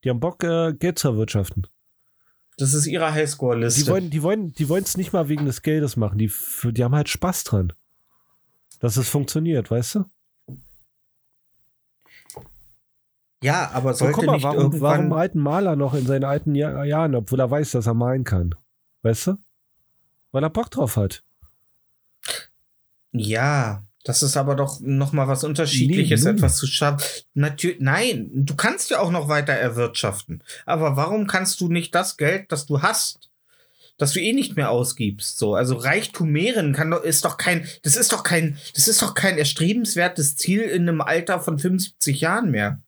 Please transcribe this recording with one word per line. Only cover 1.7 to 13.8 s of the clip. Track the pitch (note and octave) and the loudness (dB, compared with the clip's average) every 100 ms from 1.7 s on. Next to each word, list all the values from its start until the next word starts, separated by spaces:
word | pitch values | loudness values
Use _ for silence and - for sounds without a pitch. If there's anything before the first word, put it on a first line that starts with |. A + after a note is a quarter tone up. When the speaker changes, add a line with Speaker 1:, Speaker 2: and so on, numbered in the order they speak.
| _ _ _ _ _ _ _ _ - | _ _ _ _ _ _ _ _ -4
Speaker 2:
Das | C3+ | 0
ist | D3+ D3+ | 2 2
ihre | E3 D#3+ | 0 0
Highscore-Liste. | D#3 D3+ C#3+ B2+ A#2 A#2 A#2+ | 0 -2 -2 0 0 2 2
Speaker 1:
Die | C#3+ | 2
wollen, | F#3 F3+ | 0 0
die | D3+ | -2
wollen, | D3+ G#3+ F#3 C3 | 0 -2 -4 -4
die | D3 | 0
wollen's | F3 F#3+ - | 0 -2 -4
nicht | F#3 | -2
mal | G3 D3+ | -2 0
wegen | D3+ D3 | 0 -2
des | B2+ | -2
Geldes | - D#3 D3 - | 0 0 0 0
machen. | G#2+ G2+ | 0 2
Die | A2 | 0
f-, | - - - A#2+ | -2 -8 -4 -4
die | A2+ | 0
haben | B2 D3 | 2 2
halt | C#3+ | 0
Spaß | - F3+ F3+ | -2 -2 -2
dran. | - G#2 F2+ - _ _ _ _ _ _ _ _ _ - | 0 0 0 -4 _ _ _ _ _ _ _ _ _ -4
Dass | B2 A2 | -2 0
es | B2 | 0
funktioniert, | D3 C3+ D#3 E3 D3+ A2 | 0 0 0 0 0 0
weißt | A#2 A#2+ G#3+ | -2 0 -2
du? | F#3+ _ _ _ - C3 - _ _ _ _ _ _ _ _ _ _ _ _ _ _ - _ - - - _ _ _ _ _ _ _ _ | -4 _ _ _ -20 -20 -20 _ _ _ _ _ _ _ _ _ _ _ _ _ _ -20 _ -20 -20 -20 _ _ _ _ _ _ _ _
Speaker 2:
Ja, | B2+ E3 E3 | -2 0 -2
aber | C3 | -2